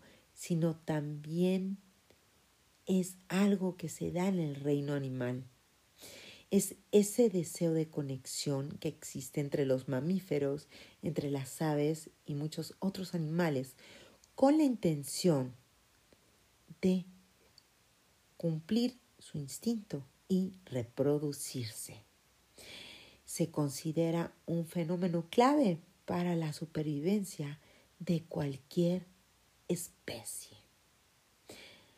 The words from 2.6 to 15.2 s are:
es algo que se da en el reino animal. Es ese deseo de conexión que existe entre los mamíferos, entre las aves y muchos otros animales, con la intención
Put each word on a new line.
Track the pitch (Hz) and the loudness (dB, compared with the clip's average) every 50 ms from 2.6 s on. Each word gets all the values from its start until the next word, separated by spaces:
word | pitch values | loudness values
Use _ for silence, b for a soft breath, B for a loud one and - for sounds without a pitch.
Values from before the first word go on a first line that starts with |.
| _ _ _ _ _ | _ _ _ _ _
es | - 190 185 180 - - - - - | 0 2 2 2 0 -6 -14 -8 -2
algo | 170 185 202 202 202 180 185 185 175 | 2 4 4 4 4 2 0 -2 -2
que | - - 156 | -4 -8 -10
se | - - 165 165 | -6 -6 -4 -2
da | 160 175 180 | -2 0 0
en | 196 190 175 | 2 2 0
el | 165 147 139 | 0 -2 -2
reino | 143 139 147 143 143 143 143 147 | -2 0 0 0 2 0 0 -2
animal. | 143 139 131 127 131 123 123 127 127 131 - - _ _ _ _ _ _ _ B B B B B B B B B B B _ | -2 -2 -4 -4 -4 -2 -2 -4 -4 -8 -12 -18 _ _ _ _ _ _ _ B B B B B B B B B B B _
Es | - 202 196 - - - _ _ | 2 2 2 2 -4 -12 _ _
ese | - 208 202 202 - - 240 226 | 6 6 6 6 6 4 4 6
deseo | 180 185 156 - - - 175 165 160 | 4 2 0 -2 -2 0 2 2 4
de | 160 156 156 | 2 0 0
conexión | - 156 143 135 135 131 - - - - - 147 139 135 135 151 - - | -2 -4 -4 -4 -6 -8 -8 -8 -8 -4 -2 -2 0 -2 -2 -4 -6 -6
que | - | -6
existe | 156 - - - - - 139 127 - - 156 | -6 -6 -8 -12 -12 -12 -12 -12 -6 -4 -4
entre | 143 139 - 156 139 | -2 0 0 0 2
los | 131 131 131 131 - | 2 2 0 0 -2
mamíferos, | 135 127 139 165 190 185 - - 151 147 143 139 143 151 - B B B B B B B | -2 -2 0 0 0 -2 -2 -2 -2 0 0 0 -2 -4 -6 B B B B B B B
entre | - 180 147 - 139 143 | -6 -4 -2 -2 -2 -2
las | 143 139 135 - - - | -2 -2 -4 -6 -6 -2
aves | 160 156 151 147 147 151 160 156 - - - _ _ | 0 0 2 2 2 2 0 -2 -6 -14 -20 _ _
y | - 151 | -6 -4
muchos | 143 147 151 - - 156 - - - | -4 -4 -4 -6 -8 -8 -10 -8 -6
otros | - 190 190 190 190 - - | -4 -4 -4 -4 -6 -4 -4
animales, | 175 156 151 160 170 180 165 143 131 131 - - B B B B B B B B B B _ _ | -4 -2 0 0 2 2 2 2 0 -2 -4 -10 B B B B B B B B B B _ _
con | - - 277 294 | 4 6 6 8
la | 311 311 | 8 6
intención | 269 240 - - 175 156 143 139 - - - | 4 4 2 2 2 2 0 -2 -6 -4 2